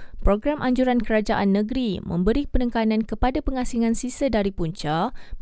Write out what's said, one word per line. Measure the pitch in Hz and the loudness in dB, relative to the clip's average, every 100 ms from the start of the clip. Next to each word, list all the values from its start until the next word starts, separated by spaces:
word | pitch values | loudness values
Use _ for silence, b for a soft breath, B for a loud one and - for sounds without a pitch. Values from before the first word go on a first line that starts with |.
| B B | B B
program | - 208 294 302 | 2 4 0 0
anjuran | 254 254 254 247 | 0 2 2 2
kerajaan | 220 214 214 214 196 | 2 0 2 0 2
negeri | 196 214 262 240 180 | 2 0 -2 -2 -4
memberi | - 170 185 277 285 | -4 0 2 2 2
penekanan | 254 240 226 220 220 | 0 0 0 0 0
kepada | 226 226 254 294 | -2 0 0 0
pengasingan | - 262 254 233 226 | -2 -2 -2 0 0
sisa | 226 247 - 277 | 0 -4 -2 0
dari | 226 202 | 2 0
punca | 196 165 185 151 160 220 - B B | -2 -4 -4 -2 0 -2 -4 B B